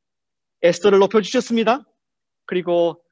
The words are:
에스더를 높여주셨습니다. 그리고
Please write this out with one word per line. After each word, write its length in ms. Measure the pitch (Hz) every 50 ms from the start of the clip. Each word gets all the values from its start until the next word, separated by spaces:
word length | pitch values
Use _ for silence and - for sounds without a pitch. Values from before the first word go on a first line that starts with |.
| _ _ _ _ _ _ _ _ _ _ _ -
에스더를 380 | - 170 175 175 - 208 196 196
높여주셨습니다. 840 | 202 190 - 220 196 - - 254 - - 233 226 226 220 233 285 - _ _ _ _ _ _ _ _ _ _ _ _
그리고 580 | - 190 180 170 175 175 175 170 170 156 - _ _